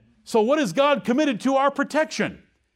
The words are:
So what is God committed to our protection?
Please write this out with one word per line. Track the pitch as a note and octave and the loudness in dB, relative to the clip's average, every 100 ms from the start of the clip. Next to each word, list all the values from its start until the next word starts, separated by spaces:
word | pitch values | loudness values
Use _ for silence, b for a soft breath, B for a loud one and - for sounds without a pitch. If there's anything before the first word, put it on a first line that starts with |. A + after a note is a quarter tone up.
| _ _ | _ _
So | - A#3 | -4 0
what | G#3+ D4+ | 2 2
is | B3+ | 0
God | E3 C#4 C#4+ | 2 2 2
committed | C#4 A#3+ D4+ A3 | 0 0 0 0
to | B3+ C4+ | 0 0
our | C#4 | 0
protection? | C#4 C#4 C#4+ D#4 - E3 - _ _ _ | 0 -2 -2 -2 -4 -6 -8 _ _ _